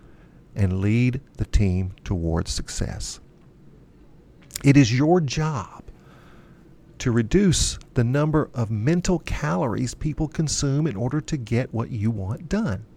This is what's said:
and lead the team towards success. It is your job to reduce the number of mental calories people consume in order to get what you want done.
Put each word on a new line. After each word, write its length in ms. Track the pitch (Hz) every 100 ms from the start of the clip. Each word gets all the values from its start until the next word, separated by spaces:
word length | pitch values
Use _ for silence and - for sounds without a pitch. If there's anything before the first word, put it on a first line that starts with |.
| - - - - -
and 260 | - 95 92
lead 400 | 101 113 123 131 - -
the 80 |
team 500 | - - 101 90 92 -
towards 480 | - 92 82 82 -
success. 680 | - - - - - - - - - - - - - - - - - - - - -
It 120 | 139 135
is 200 | 117 123
your 240 | 151 180
job 640 | 143 156 156 139 - - - - - - - - - - - - - -
to 120 | 131
reduce 640 | 117 110 185 202 135 - - -
the 100 | -
number 460 | 117 143 156 156 127
of 160 | 127 110
mental 480 | 110 120 175 180 170
calories 760 | - - 151 180 139 104 123
people 340 | - 156 139 151
consume 580 | - 156 - 143 139 156
in 100 | 98
order 240 | 123 151
to 160 | - 147
get 380 | 110 117 127
what 160 | 113 120
you 200 | 120 107
want 380 | 110 95 117 160
done. 360 | 196 208 98 107